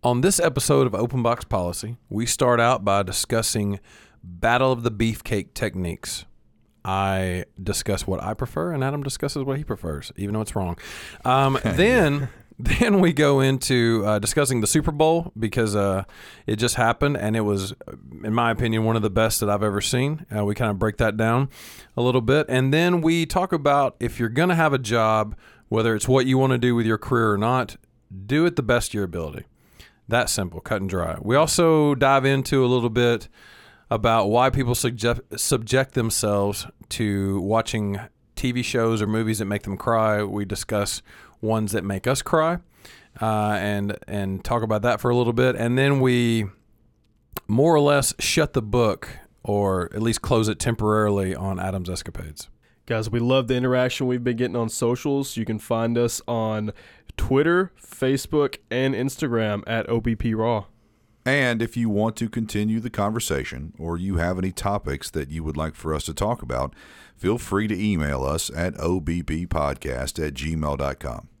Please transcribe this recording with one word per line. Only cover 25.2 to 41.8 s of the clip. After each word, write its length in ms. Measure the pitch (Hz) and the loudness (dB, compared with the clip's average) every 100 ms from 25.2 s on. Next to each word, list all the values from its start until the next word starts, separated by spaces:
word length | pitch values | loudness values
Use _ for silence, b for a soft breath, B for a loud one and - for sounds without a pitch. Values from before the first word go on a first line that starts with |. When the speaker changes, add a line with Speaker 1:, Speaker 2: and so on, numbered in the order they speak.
| 107 107 b b b | 0 -6 b b b
Speaker 1:
whether 260 | 110 113 | 0 2
it's 140 | 107 - | 0 2
what 180 | 131 131 | 2 4
you 120 | 131 | 4
wanna 200 | 131 127 | 4 2
do 180 | 123 120 | 2 2
with 100 | 110 | 2
your 120 | 110 | 0
career 360 | - 123 113 | 0 2 2
or 40 | 101 | 2
not, 380 | 110 127 113 - _ _ _ 95 98 | 2 0 -2 -10 _ _ _ -18 -2
do 200 | 143 170 | 2 2
it 100 | 170 | 0
the 80 | |
best 280 | 117 120 - | 0 0 0
of 20 | |
your 100 | 107 | -4
ability. 400 | 98 87 78 - - _ b b b b - | -4 -4 -8 -10 -16 _ b b b b -2
That 200 | 123 113 | 0 0
simple, 320 | - 92 82 | -2 -4 -6
cut 180 | - 107 | -4 -4
and 100 | 95 | -2
dry. 280 | 92 82 80 | -2 -2 -4
We 140 | 101 131 | 0 2
also 580 | 156 - 165 156 147 | 2 4 4 6 4
dive 300 | 139 135 135 | 4 4 4
into 400 | 135 139 127 139 | 4 0 2 2
a 40 | 127 | 4
little 220 | 123 117 | 2 2
bit 380 | 110 120 117 - B B B B B B | 2 2 2 -4 B B B B B B
about 360 | 113 110 113 101 | -2 2 2 4
why 220 | 113 131 | 4 4
people 240 | 131 123 | 2 0
subject, 640 | 123 127 117 117 120 - - | 0 -2 0 -2 -2 -4 -6
subject 580 | - 131 113 131 131 - | 0 0 2 0 0 0
themselves 680 | 113 - 107 101 101 101 - - - | -2 0 0 0 0 -2 -10 -16 -14
to 540 | - 110 98 98 98 | -2 0 0 0 -2
watching 580 | 92 113 110 113 104 98 - _ _ - | 0 0 0 -4 -4 -6 -10 _ _ -6
T 160 | 131 | -4
V 80 | 123 | -2
shows 380 | 120 123 113 113 | -2 0 2 0
or 60 | 104 | 0
movies 320 | 110 110 107 | 0 0 -2
that 80 | 98 | -2
make 160 | 101 | -4
them 120 | - 98 | -4 -6
cry. 480 | - 113 110 104 | 0 2 2 2
We 220 | 104 104 101 | -2 -4 -6
discuss 560 | 98 - 107 101 - B B B B | -6 -4 -2 -2 -6 B B B B
ones 320 | 110 110 107 | -2 0 0
that 100 | 104 | -2